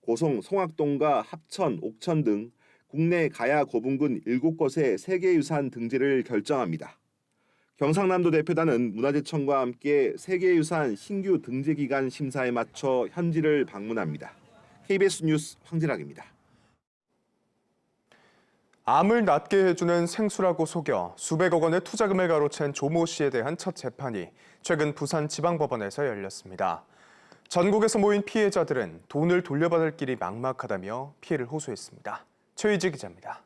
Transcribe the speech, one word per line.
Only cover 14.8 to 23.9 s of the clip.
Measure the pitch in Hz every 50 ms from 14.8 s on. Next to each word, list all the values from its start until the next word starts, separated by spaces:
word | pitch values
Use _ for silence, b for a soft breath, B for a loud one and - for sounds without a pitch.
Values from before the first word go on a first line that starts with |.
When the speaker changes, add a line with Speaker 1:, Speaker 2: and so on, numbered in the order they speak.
| -
Speaker 1:
케이비에스 | - 196 190 196 190 165 - 165
뉴스 | 160 151 151 156 - - _ _
황진학입니다. | - 165 165 156 151 127 87 73 71 71 - - - _ _ _ _ _ _ _ _ _ _ _ _ _ _ _ _ _ _ _ _ _ _ _ _ _ _ _ _ _ _ _ _ _ _ _ _ b b b b b b b b b b b b b _ _
Speaker 2:
암을 | - 123 147 180 202 226 240 220
낫게 | 180 147 151 - - 202 196 190
해주는 | 185 170 - 180 170 175 170 170
생수라고 | 170 - - 214 208 - - 190 185 170 156 160
속여 | 151 - 175 147 147 123 95 87 87 -
수백억 | - - - 160 156 185 185 170 165 156
원의 | 165 165 185
투자금을 | 185 - - 214 220 202 190 185 185 170
가로챈 | 165 151 147 147 - - 156 143 139
조모 | - 139 143 160 170 170
씨에 | 160 - - 151 139
대한 | 123 120 113 139 165
첫 | - - 185 175
재판이 | - - 131